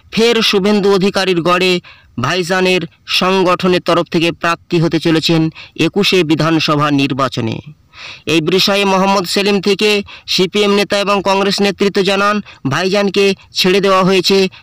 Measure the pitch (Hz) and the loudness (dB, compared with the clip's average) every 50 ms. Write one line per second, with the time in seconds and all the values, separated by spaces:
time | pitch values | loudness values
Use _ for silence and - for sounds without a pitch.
0 | - _ - 214 226 233 233 226 208 - 214 196 180 208 208 208 185 202 196 190 | -18 _ -2 0 2 2 2 2 0 0 0 0 2 2 2 2 2 2 2 2
1 | 185 202 - 196 190 185 180 170 151 180 175 180 185 185 180 175 - - - - | 2 0 0 0 -2 0 0 0 0 0 0 2 2 0 0 -2 -4 -10 -20 -20
2 | _ _ _ 120 120 143 175 185 175 160 190 185 180 185 185 180 165 - _ _ | _ _ _ -6 -4 -2 -2 -4 -2 -2 -2 0 2 2 0 0 -2 -6 _ _
3 | _ - - - 185 185 190 190 175 180 180 - 190 185 180 170 - - 165 175 | _ -6 -4 -2 0 0 0 2 2 2 0 0 0 0 0 0 0 0 0 0
4 | 165 - - 170 165 170 156 - - 170 170 - _ - 175 165 160 165 175 156 | 0 -2 -2 -2 -2 -2 -2 -2 -4 -4 -4 -4 _ -4 -2 0 0 0 0 -2
5 | - 170 160 160 - - 165 160 160 160 - - - - - - 156 165 - 208 | 0 0 0 0 0 0 0 0 0 -2 -4 -8 -16 -12 -6 -4 -4 -2 0 0
6 | 190 - 196 185 165 147 160 - 156 165 165 156 - 165 156 143 151 147 143 139 | 0 0 0 0 2 2 0 0 0 0 0 0 0 0 0 0 0 0 0 0
7 | 139 135 135 131 135 123 - 123 117 110 113 - - 151 - _ _ _ - - | 0 0 -2 -2 -2 -2 -2 -4 -4 -4 -6 -8 -10 -16 -20 _ _ _ -20 -20
8 | - - - - - - 156 165 151 170 180 185 - 208 196 202 202 196 190 185 | -20 -20 -20 -12 -4 -2 0 0 0 0 0 0 2 0 0 0 0 2 0 2
9 | 190 196 196 202 180 - - 208 190 208 202 196 160 208 196 - 214 208 208 202 | 2 2 0 0 -2 -2 -2 -2 0 0 0 0 0 0 0 0 0 0 0 0
10 | 202 - - - - - - - 190 175 - 208 208 202 202 202 202 - 208 202 | -4 -8 -14 -18 -10 -4 -2 -2 -2 0 0 0 0 2 2 0 0 0 -2 -2
11 | 196 196 208 196 - 196 190 196 196 202 185 - 202 202 175 - 202 196 - 202 | -2 0 -2 -2 0 0 0 0 0 0 0 0 0 -2 0 0 -2 0 0 0
12 | 185 196 196 196 202 208 208 208 - - - - - 135 139 160 185 190 190 208 | 0 0 0 0 0 0 0 -2 -6 -10 -12 -10 -6 -4 -2 -2 -2 0 0 0
13 | 202 196 180 202 196 196 190 - - - - - - 185 185 202 180 196 190 190 | 0 0 0 0 2 0 0 -2 -8 -10 -6 -2 0 2 2 2 2 2 2 2
14 | 185 185 196 185 170 - 196 196 190 185 - - | 2 2 2 2 2 2 2 2 2 0 -4 -10